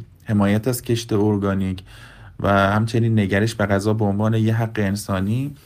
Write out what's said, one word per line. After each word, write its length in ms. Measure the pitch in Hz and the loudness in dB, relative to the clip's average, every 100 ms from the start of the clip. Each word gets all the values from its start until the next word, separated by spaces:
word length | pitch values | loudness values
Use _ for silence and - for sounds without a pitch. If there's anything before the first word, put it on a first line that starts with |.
| - - | -10 -16
حمایت 440 | - 104 101 104 120 | -2 0 2 2 0
از 140 | 123 | -4
کشت 300 | - 117 - | -2 -4 0
ارگانیک 720 | 107 107 101 101 95 95 92 - - - - - - | 0 2 2 0 -2 -2 -6 -10 -20 -20 -20 -20 -6
و 80 | - | 0
همچنین 720 | 101 98 104 110 117 113 110 | 2 4 2 0 0 2 2
نگرش 360 | 95 98 113 | 2 2 0
به 120 | - 101 | 0 0
غذا 280 | 98 104 | 0 0
به 100 | 110 | 0
عنوان 300 | 104 101 110 | 0 0 0
یه 200 | 110 110 | 2 0
حق 240 | 113 113 110 | 0 -2 -2
انسانی، 760 | 101 101 - 98 98 120 139 143 | -2 -2 -4 -4 -2 -2 -4 -10